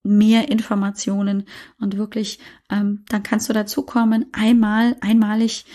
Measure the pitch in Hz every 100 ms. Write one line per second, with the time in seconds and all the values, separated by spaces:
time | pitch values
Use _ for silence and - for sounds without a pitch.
0 | 202 208 214 226 - 214 - 208 196 202
1 | - 202 202 196 196 - - - 202 196
2 | 214 220 208 - - - - 202 202 202
3 | - 208 202 220 - 220 208 - 269 240
4 | 226 220 - - 214 240 214 214 240 240
5 | 196 226 208 220 226 - -